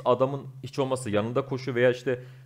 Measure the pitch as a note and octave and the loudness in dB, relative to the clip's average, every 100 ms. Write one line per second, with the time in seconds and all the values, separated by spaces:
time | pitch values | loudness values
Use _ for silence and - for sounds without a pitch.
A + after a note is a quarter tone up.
0 | B2 B2 C3 C#3 C3 - - - C3 B2+ | 2 4 2 -2 -10 -14 -8 -4 -2 -2
1 | B2+ G2+ A2+ B2+ C3 C3 C3 A#2+ B2+ B2 | 0 0 2 0 -2 -4 -2 4 4 4
2 | - B2+ - - | 0 -4 -6 -20